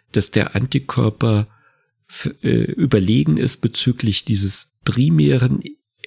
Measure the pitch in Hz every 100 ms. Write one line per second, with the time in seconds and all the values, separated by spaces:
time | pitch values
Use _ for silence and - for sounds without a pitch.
0 | _ - - 107 - 98 127 139 135 -
1 | 117 - 117 104 110 _ _ _ _ _
2 | _ - - - 120 120 - - 156 107
3 | 92 120 156 151 120 - 117 - - 117
4 | 113 98 - 104 98 - - _ - -
5 | 143 160 147 131 127 - - - _ _